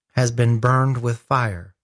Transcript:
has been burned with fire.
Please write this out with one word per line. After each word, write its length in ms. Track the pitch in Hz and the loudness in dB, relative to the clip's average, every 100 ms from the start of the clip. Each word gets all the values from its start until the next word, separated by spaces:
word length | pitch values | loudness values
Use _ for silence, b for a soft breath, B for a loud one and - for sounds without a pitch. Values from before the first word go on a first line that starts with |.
| _ | _
has 180 | - 123 | -2 0
been 280 | 120 120 117 | 2 2 2
burned 440 | 123 131 131 127 | 2 2 0 -2
with 160 | 120 117 | -4 -6
fire. 560 | - 135 117 90 90 _ | -2 -2 -2 -6 -12 _